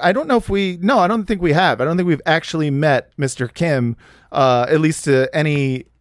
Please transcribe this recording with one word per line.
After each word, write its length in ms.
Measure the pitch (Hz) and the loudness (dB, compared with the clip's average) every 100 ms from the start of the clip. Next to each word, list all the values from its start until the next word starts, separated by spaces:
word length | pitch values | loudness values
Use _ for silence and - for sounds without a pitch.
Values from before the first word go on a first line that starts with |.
I 80 | 170 | 2
don't 160 | 220 311 | 0 0
know 80 | 240 | 0
if 140 | - | 0
we, 260 | 196 190 175 | -2 -2 -2
no, 160 | 196 254 | 0 2
I 80 | 180 | 2
don't 160 | 226 | 0
think 160 | 196 196 | -4 -2
we 140 | 175 | 0
have. 260 | 151 180 117 | 2 2 0
I 60 | 139 | 0
don't 100 | 175 | 0
think 120 | 180 | 0
we've 120 | 143 170 | 0 0
actually 440 | 160 - 160 151 | -2 -2 -4 -2
met 420 | 139 151 127 - - | 0 2 0 -2 -6
Mister 320 | 135 - 120 | -6 -4 -6
Kim, 480 | - 170 135 120 117 - - _ | -4 -2 0 -2 -4 -14 -20 _
uh, 340 | 139 131 123 120 | 0 2 2 2
at 120 | 156 | 2
least 220 | 156 156 | 0 -2
to 300 | 147 131 131 | 0 2 2
any 520 | 156 156 147 135 127 - _ | -2 -2 0 -2 -4 -10 _